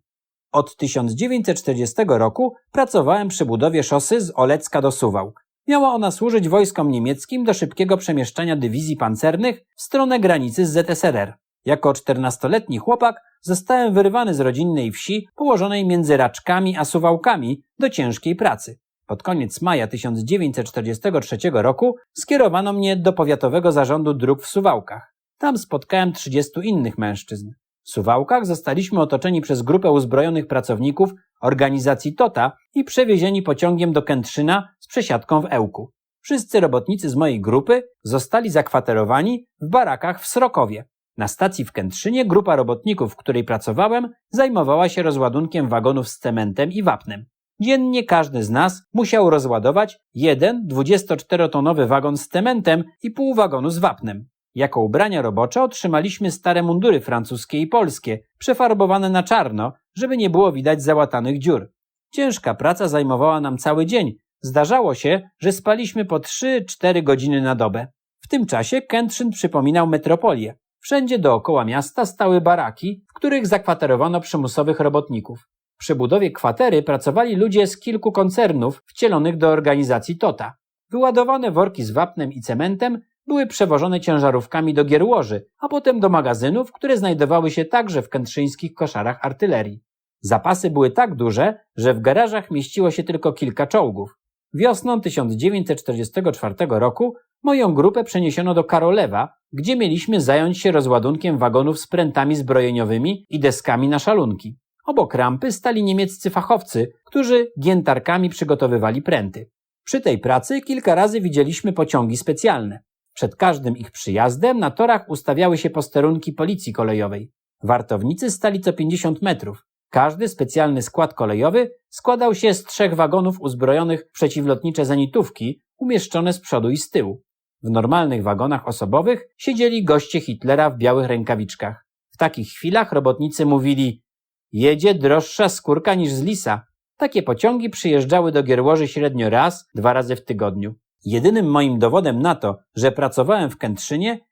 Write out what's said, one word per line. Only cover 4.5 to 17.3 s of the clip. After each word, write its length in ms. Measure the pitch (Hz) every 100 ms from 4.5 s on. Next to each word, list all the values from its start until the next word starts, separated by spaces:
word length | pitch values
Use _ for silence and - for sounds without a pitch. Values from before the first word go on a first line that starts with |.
| 147 - 151
do 100 | 135
Suwałk. 540 | - 117 98 98 - _ _ -
Miała 260 | 285 269
ona 180 | 240 202
służyć 380 | - 240 226 165
wojskom 420 | 196 196 196 147
niemieckim 520 | 123 123 135 - 254
do 100 | 226
szybkiego 440 | 208 160 - 185 190
przemieszczania 580 | 190 147 120 - 170 156
dywizji 420 | 120 120 156 135
pancernych 640 | 113 110 156 175 247 240 _ _
w 60 |
stronę 380 | - 269 269 247
granicy 460 | 190 160 123 117 170
z 40 |
Z 200 | 156 165
S 160 | 165 175
R 120 | 117
R. 160 | 101 - _ _ -
Jako 280 | 147 147
czternastoletni 840 | 131 - 127 131 - 135 214 - 120
chłopak 440 | 220 240 233 233 _ _
zostałem 520 | 170 185 - 254 233
wyrwany 400 | 190 196 233 226
z 60 | 147
rodzinnej 520 | 131 123 175 156 117
wsi 360 | - - 214 - -
położonej 520 | 294 208 196 202 190
między 300 | 175 151 139
Raczkami 600 | 127 - - 180 190 175
a 80 | 151
Suwałkami 800 | 175 170 170 247